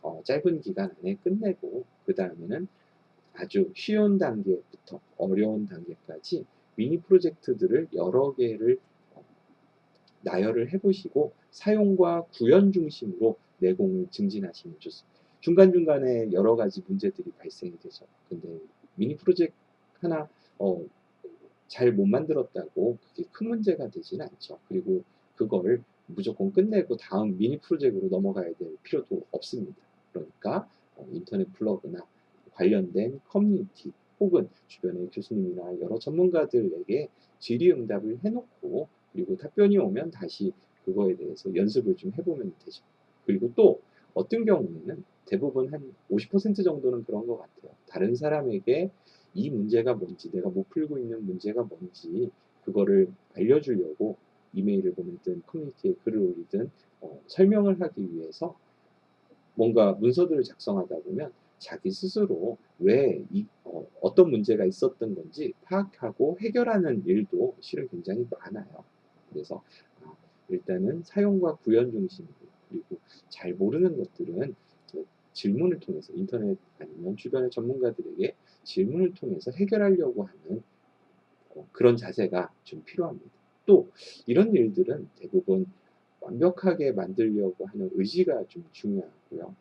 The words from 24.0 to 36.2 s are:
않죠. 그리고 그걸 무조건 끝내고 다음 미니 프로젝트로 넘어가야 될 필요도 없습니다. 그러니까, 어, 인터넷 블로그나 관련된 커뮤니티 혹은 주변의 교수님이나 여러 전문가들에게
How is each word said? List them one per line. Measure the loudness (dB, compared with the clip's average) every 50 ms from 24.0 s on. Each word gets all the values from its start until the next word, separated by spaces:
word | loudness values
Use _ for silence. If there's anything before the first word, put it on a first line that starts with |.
| -12 -10 -10 -10 -10
않죠. | -12 -14 _ -18 -18 -18 -20 _
그리고 | _ -6 -6 -2 -2 -2 -2 -2 _ _ _ _ _ _
그걸 | _ -4 0 0 -2 2 0 0 0 -2 _ _ _ _
무조건 | -14 -10 -6 -6 -6 -4 -4 -6 0 2
끝내고 | 2 2 2 2 0 0 0 -4
다음 | -8 -6 -4 -4 -2 -2 -2 -2
미니 | 0 0 0 0
프로젝트로 | -4 _ -4 -2 2 2 0 0 0 -2 0
넘어가야 | 0 0 0 0 -2 -4 -6 -6 -8
될 | _ -10 -12 -12 -18 _
필요도 | -4 -4 -4 -4 _ -8 -8 -8 _
없습니다. | -10 -10 -8 -8 -8 -8 -8 -10 -12 _ _ _ _ _ _ _ _
그러니까, | -12 -12 -12 _ _ -6 -4 -4 -4 -6 -8 _ _ _ _ _
어, | -20 -18 -12
인터넷 | -12 -12 -10 -6 -4 -4 -4 -4 -4
블로그나 | _ -4 -2 -2 -4 -6 -10 -12 -12 -14 _ _ _ _ _ _ _ _ -20 _
관련된 | 2 2 4 4 4 0 0 -2 -2 -2 -2 -6 -8 _
커뮤니티 | _ 0 2 4 4 2 2 -2 -6 _ -16 -16 -16 -16 _ _ _ _ _
혹은 | 0 2 2 2 0 0 _ _ _
주변의 | _ -16 _ -6 -6 -6 -6 -10 -8
교수님이나 | -10 -12 -10 -6 -4 -2 -2 -2 -4 -8 -8 -10 -8 -8
여러 | -6 -4 -6 -6
전문가들에게 | -4 -4 0 2